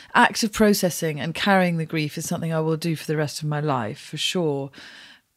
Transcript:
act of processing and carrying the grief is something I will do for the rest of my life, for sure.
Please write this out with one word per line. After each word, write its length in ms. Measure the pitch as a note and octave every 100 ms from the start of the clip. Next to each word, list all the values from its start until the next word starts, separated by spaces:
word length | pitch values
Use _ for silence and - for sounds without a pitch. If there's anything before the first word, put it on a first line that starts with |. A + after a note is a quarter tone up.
| -
act 300 | - - -
of 80 | A3+
processing 640 | - G#3+ G3+ F3+ - D#3+ D3
and 140 | D#3+
carrying 440 | D#3+ G#3 F#3+ F3+ E3
the 80 | D#3
grief 300 | E3 D3+ -
is 100 | D3+
something 260 | F3 E3
I 60 | D#3+
will 180 | D#3+ D#3+
do 180 | E3+ D#3
for 120 | -
the 100 | D#3
rest 240 | D3 -
of 60 | D3+
my 100 | D3
life, 380 | D3+ C3 G#2+ -
for 180 | - D3+
sure. 520 | - F#3 D#3+ C#3 C#3 - - - - - _